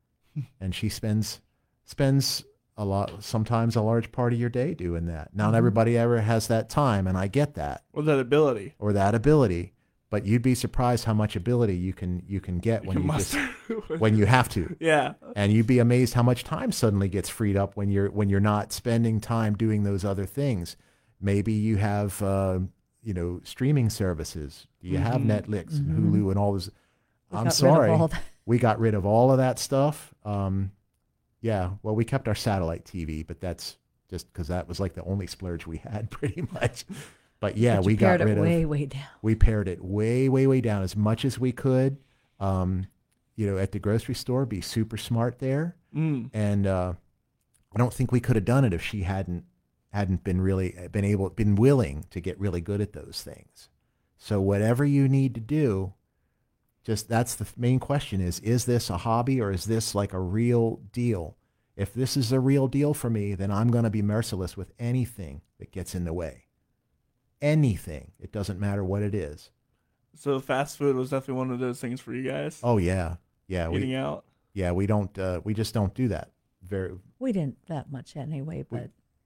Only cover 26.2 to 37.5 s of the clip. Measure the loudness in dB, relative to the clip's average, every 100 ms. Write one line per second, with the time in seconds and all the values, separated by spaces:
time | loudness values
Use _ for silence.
26.2 | 2 2 0 0 -4 -14 _ _ _ _
27.2 | _ -4 0 4 6 6 6 4 2 0
28.2 | -8 -10 0 2 4 4 2 2 4 6
29.2 | 6 6 4 0 0 2 2 0 -10 _
30.2 | -6 -2 0 -2 -4 -6 _ _ _ _
31.2 | _ _ -2 -2 -2 -4 -2 -2 0 -2
32.2 | -2 -2 0 0 -2 -4 -8 -8 -6 -6
33.2 | -8 -10 -8 -8 -12 -16 _ _ _ -14
34.2 | -12 -10 -6 -4 -4 -4 -6 -6 -6 -6
35.2 | -6 -8 -8 -8 -8 -12 -8 -8 -8 -6
36.2 | -6 -6 -8 -4 -4 -4 -12 -16 -16 -20
37.2 | _ _ -4